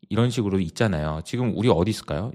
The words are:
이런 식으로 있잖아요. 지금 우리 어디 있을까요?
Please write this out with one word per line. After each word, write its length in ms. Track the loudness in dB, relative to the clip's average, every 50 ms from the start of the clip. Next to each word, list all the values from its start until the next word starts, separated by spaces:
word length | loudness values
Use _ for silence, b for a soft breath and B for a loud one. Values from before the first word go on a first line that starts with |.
| -10 -4
이런 200 | 0 2 2 2
식으로 300 | 2 0 0 2 2 0
있잖아요. 640 | 0 -2 0 0 0 0 2 0 -2 -2 -4 -4 -6
지금 300 | -6 -4 -4 -2 -2 -2
우리 140 | 0 2 4
어디 200 | 4 4 4 2
있을까요? 400 | 0 -4 -4 -6 -4 -4 -4 -6